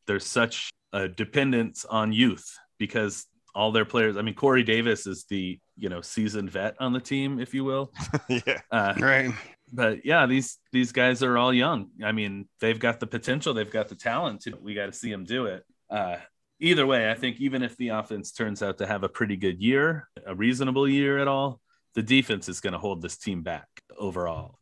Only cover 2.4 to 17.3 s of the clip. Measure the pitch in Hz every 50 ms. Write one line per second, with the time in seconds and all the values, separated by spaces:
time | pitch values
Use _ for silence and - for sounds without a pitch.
2.4 | - - - - - _ _ - 107 101 - 117 107 104 - - - - _ _
3.4 | _ _ - 98 107 110 110 113 107 - - 120 113 110 101 98 107 110 104 -
4.4 | - 139 131 127 120 113 110 113 117 120 107 - - 98 92 - - - 101 98
5.4 | 92 92 87 - _ _ _ - 104 95 90 87 87 - - 117 110 107 101 107
6.4 | 101 92 92 95 98 110 - - 131 127 123 127 123 - 139 135 139 139 139 123
7.4 | 127 - - 135 135 135 135 135 135 135 - - - - - 147 - - 127 120
8.4 | - - 131 - - _ 117 113 101 98 98 - - 135 135 135 131 127 110 104
9.4 | - - - _ _ _ 120 120 120 110 110 - - 135 156 170 143 123 131 135
10.4 | 123 - - - _ _ - 127 127 120 - 131 123 127 127 117 131 127 123 120
11.4 | 120 127 127 123 123 160 165 113 - - - - 107 107 110 110 104 101 98 98
12.4 | 98 - _ _ 113 113 113 110 120 117 113 - 123 110 - 117 - - 127 147
13.4 | 151 165 131 110 104 104 - 110 107 - 95 - - 117 117 143 175 143 107 98
14.4 | - - - - - 104 104 104 101 98 - - - 113 107 98 92 87 117 131
15.4 | 123 104 92 90 - _ _ _ _ - 104 107 98 90 87 - - - _ _
16.4 | _ _ _ _ 156 170 175 156 135 135 135 120 110 107 113 117 127 127